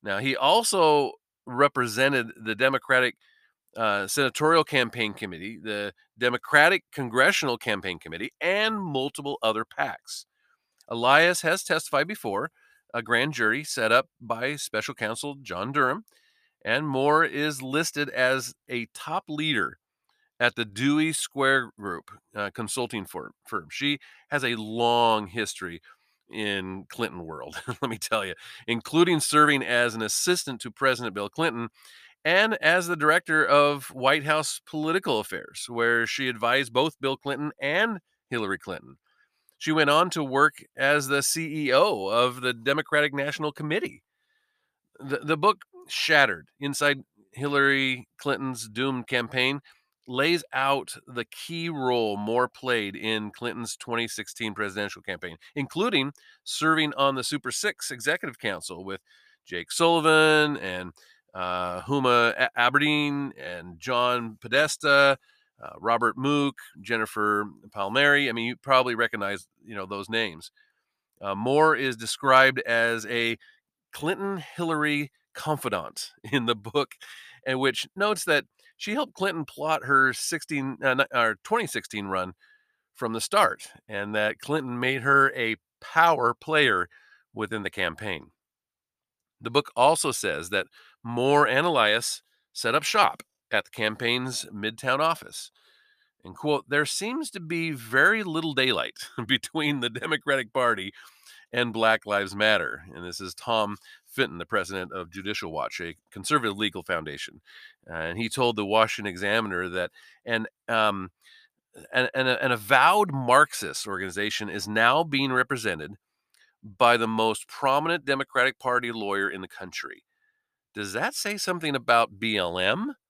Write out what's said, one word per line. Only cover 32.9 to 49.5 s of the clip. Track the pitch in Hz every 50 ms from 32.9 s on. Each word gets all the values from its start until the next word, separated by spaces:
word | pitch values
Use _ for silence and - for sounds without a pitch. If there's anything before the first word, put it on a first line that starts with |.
| 175
director | 160 147 151 156 180 - - 160 156 147
of | - 139 147 147 143 147 143 131 -
White | - 131 123 131 143 156 139
House | 151 156 156 151 - - - _
political | - - 156 151 160 165 190 185 - 135 107
affairs, | 101 - - 90 - - - - - -
where | 120 117 117 117 117 117 117 110
she | - - 135 127
advised | 123 110 113 117 123 135 139 117
both | 117 127 139 160 - _
Bill | 127 135 135 -
Clinton | _ 139 139 127 147 151 - _
and | - 139 151 180 214 233 220 180 _ _ _ _ _ _
Hillary | 131 120 107 95 98 90
Clinton. | - - 90 76 - 64 67 _ _ _ _ _ _ _ _ _ _ _ _ _
She | - 156
went | 156 160 151 143
on | 143 156 175 185
to | - 165 151
work | 135 127 135 143 151 - - - _ _ -
as | 135 139 147 147 135 131
the | 139 143
C | 135 - - 160 160 160 147 156 151 135
E | 123
O | 135 175 214 160 107 95 95
of | 107 117 123 127 123 127
the | 123 127 123
Democratic | 117 113 135 139 156 151 - - 147 147 147 135
National | 143 139 147 147 - 156 151
Committee. | 143 - 156 151 156 214 349 - - - _ _ _ _ _ _ _ _ _ _ _ _ _ _ _ _ _ _ _ _
The, | 131 139 139 131
the | - 147 160 156
book | 151 208 208 _ - _ _ 359 - -
Shattered, | - - - - 160 147 143 117 95 82 76 _ _ _
Inside | 143 143 143 - 147 143 143 135 - _ _ _ _ _ _
Hillary | 123 135 143 143 143 139 139 139 135 135 131 127 123 117 _ _ _
Clinton's | - 147 135 95 135 131 131 113 110 110
Doomed | 104 117 131 139 135 127 117 -
Campaign, | 135 123 120 113 - 127 127 131